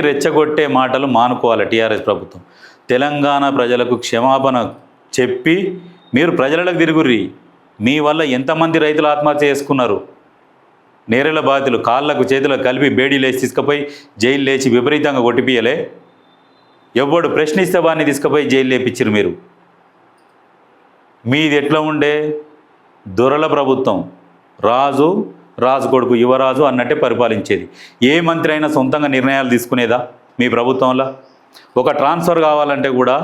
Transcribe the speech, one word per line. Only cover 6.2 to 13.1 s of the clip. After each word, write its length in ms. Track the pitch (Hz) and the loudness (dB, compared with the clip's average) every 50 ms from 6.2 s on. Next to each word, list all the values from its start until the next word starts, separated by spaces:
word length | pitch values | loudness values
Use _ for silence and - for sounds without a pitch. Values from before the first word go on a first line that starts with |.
| 170 170 131 - | 0 0 0 0
ప్రజలకు 400 | 131 139 156 170 180 180 175 156 160 | 0 0 0 -2 -2 -2 0 0 0
తిరుగుర్రి. 380 | 160 160 160 147 131 117 101 95 - - - _ _ _ _ _ _ _ - | 2 2 2 2 2 2 0 -2 -6 -10 -16 _ _ _ _ _ _ _ -4
మీ 160 | 104 123 147 156 147 | -2 0 0 2 2
వల్ల 140 | 151 151 165 160 135 127 127 | 0 0 0 0 -2 -2 -2
ఎంతమంది 400 | 131 160 160 160 165 160 160 160 156 | -2 -2 0 0 0 0 2 2 2
రైతులు 240 | 151 151 156 151 147 147 | 0 0 2 2 0 2
ఆత్మహత్య 380 | 147 151 151 147 147 147 143 | 0 0 0 0 2 0 0
చేసుకున్నారు? 480 | 139 143 143 - 143 131 120 107 101 92 - - - - _ _ _ _ _ _ _ _ _ _ _ _ _ _ _ _ _ | 0 0 -2 -2 -2 0 0 0 -2 -4 -6 -10 -20 -20 _ _ _ _ _ _ _ _ _ _ _ _ _ _ _ _ _
నేరెల 320 | 107 113 131 143 156 156 156 147 135 | -2 0 0 0 0 0 0 0 0
బాధితులు 260 | 139 139 135 131 117 - - 113 | 0 0 0 0 -2 -2 0 0
కాళ్ళకు 360 | 120 135 147 151 143 127 123 131 | 0 0 0 -2 -2 -2 0 0
చేతులకు 320 | 135 139 139 139 135 - - 123 | 0 0 0 0 -2 0 -2 -2
కలిపి 200 | 127 135 143 143 113 | 0 0 0 0 2
బేడీ 220 | 120 131 135 | 0 0 0